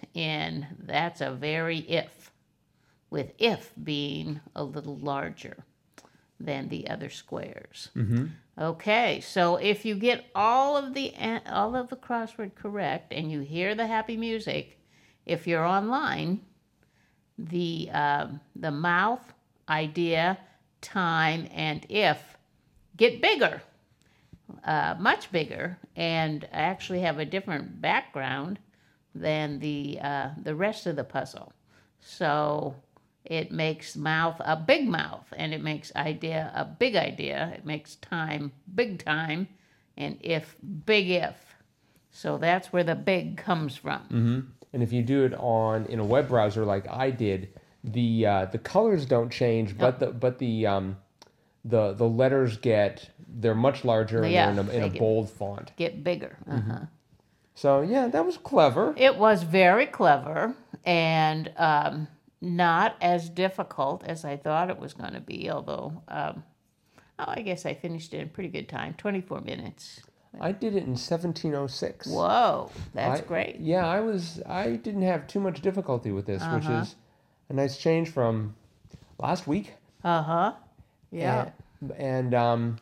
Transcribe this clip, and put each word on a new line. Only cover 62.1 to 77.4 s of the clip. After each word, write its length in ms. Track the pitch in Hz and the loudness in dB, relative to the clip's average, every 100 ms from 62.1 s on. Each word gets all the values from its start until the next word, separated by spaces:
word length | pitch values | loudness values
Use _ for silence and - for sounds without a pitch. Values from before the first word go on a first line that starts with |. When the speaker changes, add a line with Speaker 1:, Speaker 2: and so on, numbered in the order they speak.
| - _ _ | -10 _ _
Speaker 1:
not 540 | 175 175 175 165 214 - | -2 2 4 4 2 2
as 260 | 175 175 165 | 2 2 0
difficult 760 | 170 190 190 185 - 139 175 | 0 0 0 -6 -2 -2 -2
as 200 | - 160 | -6 -8
I 140 | 156 143 | -8 -6
thought 320 | 156 156 180 | 0 0 0
it 80 | - | -4
was 160 | 139 | -10
gonna 260 | - - - | -10 -12 -10
be, 300 | - - - | -10 -8 -6
although, 520 | 151 - - - 160 - | -6 -4 -6 -8 -10 -10
um, 340 | - 147 - - _ _ _ _ _ _ - | -6 -6 -8 -14 _ _ _ _ _ _ -10
oh, 80 | - | -8
I 160 | - | -6
guess 240 | 208 180 - | -6 -6 -6
I 80 | |
finished 400 | 175 175 165 160 | -6 -8 -8 -10
it 60 | 160 | -10
in 100 | 165 | -10
pretty 180 | - 185 | -10 -8
good 180 | 156 - | -8 -8
time, 280 | 147 - | -8 -8
twenty-four 480 | 165 208 196 180 - | -6 -4 -4 -4 -8
minutes. 580 | - - - - - - - _ _ - | -8 -10 -10 -14 -18 -20 -20 _ _ -6
Speaker 2:
I 120 | 165 | -6
did 220 | 196 226 | -2 -2
it 100 | 196 | -2
in 120 | 131 123 | -2 -4
seventeen 580 | - 165 175 160 160 | -2 -2 -2 -4 -2
oh 120 | 143 139 | -2 -4
six. 400 | - - - - | -4 -6 -6 -6
Speaker 1:
Whoa, 640 | - 170 226 220 131 - - - | 0 4 4 4 2 -4 -10 -10
that's 260 | - - 143 | -4 -2 -2
Speaker 2:
I, 40 | |
Speaker 1:
great. 320 | - 170 - - | -2 -4 -4 -4
Speaker 2:
yeah, 260 | 160 175 165 | 0 2 2
I 140 | 190 | 0
was, 400 | 220 196 170 165 - | 0 -2 -4 -10 -6
I 280 | 180 220 233 | -4 -2 -2
didn't 260 | 226 202 | -4 0
have 240 | 185 165 - | 2 2 0
too 120 | 202 | -2
much 220 | 196 156 | -2 0
difficulty 520 | 185 190 180 123 113 | -2 -2 0 -2 0
with 120 | 98 | -2
this, 160 | 101 95 | -2 -2
which 240 | 165 117 | 0 0
Speaker 1:
Uh-huh. 160 | 101 117 | 0 0
Speaker 2:
is 140 | 110 - _ _ _ _ | -2 -8 _ _ _ _